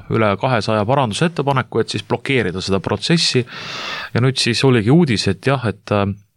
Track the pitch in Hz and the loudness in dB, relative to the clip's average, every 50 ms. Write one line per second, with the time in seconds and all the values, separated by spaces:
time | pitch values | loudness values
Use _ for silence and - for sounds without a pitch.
0 | - - 110 113 110 104 98 98 - 131 131 110 98 - 110 107 104 107 135 143 | -4 -2 0 0 2 2 0 0 0 0 0 0 0 0 0 0 0 2 2 0
1 | 139 113 98 - 160 175 170 - 147 135 139 135 113 - - 117 110 - - 113 | 0 0 -2 -2 -2 -2 -2 -2 -2 0 0 -2 -2 -2 -2 -2 -2 -2 -4 -8
2 | - - 123 113 - - 139 127 107 95 85 95 90 - 95 98 82 - 107 101 | -4 -4 -4 -4 -2 0 0 0 0 0 -2 -4 -2 -2 -2 -2 0 -2 -2 -2
3 | - - 170 165 165 - - 131 120 - - - - - - - - - - - | 0 0 2 2 2 0 0 0 -2 -2 -6 -14 -14 -12 -12 -10 -10 -10 -10 -10
4 | - - - 117 117 131 131 - - 123 117 - - 135 127 120 98 107 135 170 | -8 -4 -2 0 2 2 2 0 0 0 0 2 2 4 4 4 4 4 4 4
5 | 180 135 110 92 - 98 95 - - 127 139 135 123 110 92 - _ - 107 104 | 4 4 2 0 0 -2 -4 -2 -2 -2 -2 0 -2 -4 -6 -6 _ -2 -2 0
6 | 101 98 101 - - _ _ | 0 -2 -4 -6 -10 _ _